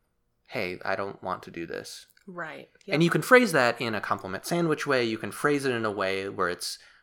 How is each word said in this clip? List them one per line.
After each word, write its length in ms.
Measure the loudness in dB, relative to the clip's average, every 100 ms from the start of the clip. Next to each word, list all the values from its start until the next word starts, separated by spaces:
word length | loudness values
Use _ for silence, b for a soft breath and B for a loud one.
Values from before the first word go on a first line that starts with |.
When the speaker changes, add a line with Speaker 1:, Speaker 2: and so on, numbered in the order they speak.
| _ _ _ _ _
Speaker 1:
"Hey, 320 | -6 -6 -6
I 100 | -4 -4
don't 260 | -4 -8
want 200 | -6 -6
to 60 | -8
do 160 | -12 -8
this." 400 | -10 -10 -16 -20 _ -16
Speaker 2:
Right. 420 | -12 -12 -12 -18 _ -4
Speaker 1:
And 140 | 2
Speaker 2:
Yep. 0 |
Speaker 1:
you 80 | 4
can 120 | 4
phrase 300 | 8 8 8
that 280 | 4 4 2
in 140 | -2
a 60 | -2
compliment 460 | -2 -4 -4 -8 -2
sandwich 400 | 0 0 0 0
way. 180 | 0
You 140 | 2 -2
can 140 | -6
phrase 320 | -2 0 0
it 80 | 0
in 100 | 0
a 60 | -2
way 380 | 0 0 -2 -4
where 200 | -2 -2
it's 300 | -2 -8 -10 B B